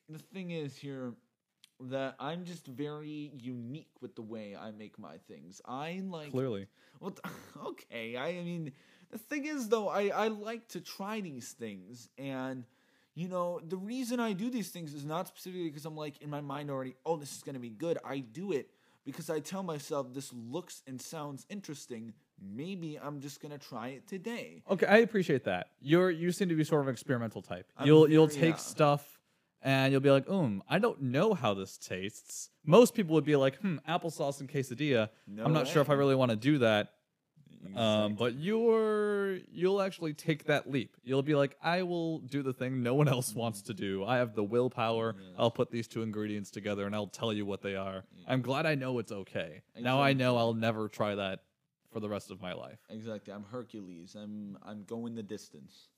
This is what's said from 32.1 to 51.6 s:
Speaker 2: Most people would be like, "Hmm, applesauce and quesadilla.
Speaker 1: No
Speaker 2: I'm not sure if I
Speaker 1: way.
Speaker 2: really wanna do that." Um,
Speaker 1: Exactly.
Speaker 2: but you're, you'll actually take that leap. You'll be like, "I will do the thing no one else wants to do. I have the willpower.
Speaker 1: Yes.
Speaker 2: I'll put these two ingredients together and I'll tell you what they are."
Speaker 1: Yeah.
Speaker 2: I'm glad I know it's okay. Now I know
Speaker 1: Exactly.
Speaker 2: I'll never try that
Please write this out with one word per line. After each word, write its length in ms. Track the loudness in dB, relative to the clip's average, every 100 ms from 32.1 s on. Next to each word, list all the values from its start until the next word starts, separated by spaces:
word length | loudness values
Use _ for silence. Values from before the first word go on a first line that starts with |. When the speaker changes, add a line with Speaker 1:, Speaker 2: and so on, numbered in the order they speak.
| -8 -14 -12 -14 _
Speaker 2:
Most 300 | 6 10 10
people 180 | 6 2 4
would 80 |
be 120 | 4 6
like, 200 | 4 2
"Hmm, 200 | -4 -4 -2
applesauce 540 | -2 -2 -4 -4 -4
and 80 | -6
quesadilla. 600 | -4 -4 -2 2 2 2 -4 -16
Speaker 1:
No 180 | -2
Speaker 2:
I'm 80 | 2
not 160 | 2 4
sure 140 | 4
if 80 | 4
I 20 |
Speaker 1:
way. 60 | 6
Speaker 2:
really 160 | 6
wanna 200 | 6 4 4
do 200 | 4 4
that." 340 | 6 4 2 _ _ _ _ _ -20 -20 -10
Um, 380 | 0 2 4 2
Speaker 1:
Exactly. 20 | 2
Speaker 2:
but 180 | 0
you're, 1000 | 0 -2 2 4 4 4 0 0 0 -2 -4 -8
you'll 280 | 0 2 4
actually 340 | 0 -2 -6
take 300 | -4 0 0
that 240 | 2 2 2
leap. 280 | -2 -2 _
You'll 180 | -2 0
be 140 | 4 4
like, 200 | 4 2
"I 220 | 0 0
will 340 | 0 -2 -2 -4
do 240 | -4 -4
the 100 | -2
thing 300 | -2 -2 0
no 120 | 2
one 120 | 6 6
else 280 | 4 0 -2
wants 260 | -4 -4
to 120 | -8
do. 300 | -4 -2 -2
I 120 | 2 2
have 180 | 2
the 80 | 0
willpower. 720 | 2 2 2 2 0 2 0 -4
Speaker 1:
Yes. 180 | -8 2
Speaker 2:
I'll 120 | 2
put 180 | 4 0
these 160 | 0 -4
two 160 | -4
ingredients 480 | -4 -2 -4 -4 -6
together 360 | -8 -4 -2 -2
and 80 |
I'll 120 | -4 -6
tell 260 | -4 -2
you 140 | -2 -2
what 160 | -4
they 140 | -4 -4
are." 280 | -6 -8 -12 -16
Speaker 1:
Yeah. 80 | -2
Speaker 2:
I'm 160 | -2
glad 240 | 0 0 0
I 80 |
know 240 | 0 -2 -4
it's 140 | -4
okay. 500 | -8 -6 -6 -6 -8 -18 -6
Now 240 | 0 4
I 100 | 4
know 200 | 4 4
Speaker 1:
Exactly. 60 | 4
Speaker 2:
I'll 140 | 4
never 340 | 2 0 0 -2
try 260 | 0 0
that 300 | 0 -2 -6 _ _